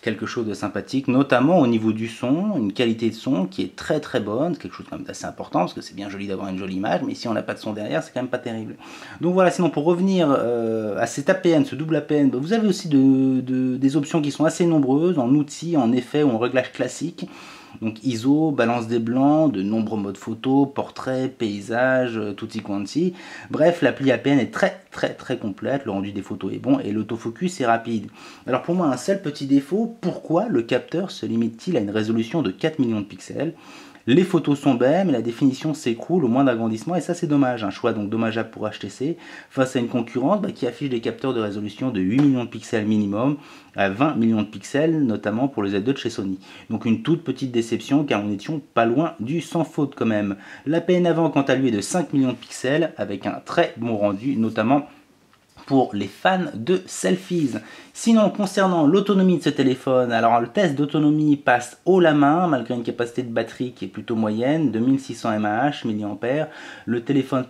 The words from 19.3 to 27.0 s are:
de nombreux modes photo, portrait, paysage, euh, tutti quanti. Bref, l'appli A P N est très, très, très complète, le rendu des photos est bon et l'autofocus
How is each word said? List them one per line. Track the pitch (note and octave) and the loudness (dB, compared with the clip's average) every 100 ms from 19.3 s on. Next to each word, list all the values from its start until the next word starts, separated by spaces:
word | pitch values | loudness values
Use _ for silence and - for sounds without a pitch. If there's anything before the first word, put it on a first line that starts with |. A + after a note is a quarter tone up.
| D3+ D#3 | 6 4
de | G2+ | 2
nombreux | G2 A2 G#2 G#2+ | 0 0 0 -2
modes | G2 G2 | -4 -8
photo, | - A2 C3 C3+ C3+ | -10 -6 2 2 2
portrait, | C3 G#2+ - - C3 C3 | 0 -8 -8 -6 -4 -4
paysage, | - A2+ G2+ G2+ A#2 B2+ C3 B2+ A2+ | -4 -4 -4 -4 0 2 2 0 -2
euh, | G#2 | -6
tutti | G2+ A2+ A2 | -6 -8 -8
quanti. | G2+ G2+ G2+ D3 F3+ F3+ - - - | -6 -6 -4 0 -2 -2 -16 -18 -10
Bref, | - D#3+ - | 2 2 4
l'appli | C3+ A#2 C3+ | 0 2 0
A | A#2+ | 2
P | C#3 | 4
N | C#3 | 2
est | A2 | 2
très, | - F#3+ - - | 0 0 0 -16
très, | - - | -6 -4
très | - - B2+ | -6 -8 -6
complète, | A2 - A2+ C3+ A#2+ | -4 -6 -4 -4 -2
le | |
rendu | G2 G2 | -4 -4
des | G#2 | -8
photos | F#2 G2+ G2 | -8 -8 -6
est | G#2+ | -6
bon | A2 C3+ | 0 0
et | G#2+ | 0
l'autofocus | G#2 | -4